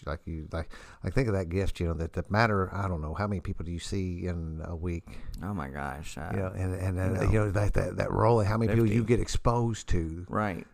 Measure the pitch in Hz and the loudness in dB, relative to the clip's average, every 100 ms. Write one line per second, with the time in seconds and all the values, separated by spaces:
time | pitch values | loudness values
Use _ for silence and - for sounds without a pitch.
0 | - 73 - 80 78 82 82 - - - | -8 -8 -6 -10 -6 -6 -6 -12 -18 -8
1 | 90 104 123 98 85 90 95 - 85 80 | -2 2 2 0 0 0 0 0 -2 -2
2 | 82 - 80 101 113 101 95 95 98 85 | -4 -4 0 2 4 4 0 -2 -2 -2
3 | 78 80 101 98 - - 82 85 - 101 | -4 -2 -2 -2 -4 -6 -6 -6 -4 -4
4 | 92 87 90 85 80 78 82 85 90 85 | -2 -4 -4 -4 -6 -6 -8 -6 -4 -4
5 | - - - - 90 98 69 71 69 71 | -6 -10 -8 -6 -6 -6 -6 -6 -6 -8
6 | - - 82 98 92 95 92 92 92 90 | -10 -8 -6 -2 -2 -2 -4 -2 -2 0
7 | 95 95 98 107 107 98 101 98 - 95 | 0 2 4 4 4 2 2 2 2 0
8 | 98 95 110 117 101 110 113 110 113 113 | 0 4 6 6 4 2 4 4 6 4
9 | 113 117 - - 123 117 117 110 - 90 | 4 4 4 2 4 2 2 0 2 2
10 | 80 82 95 - 107 87 - | 2 -4 -4 -2 -2 -4 -10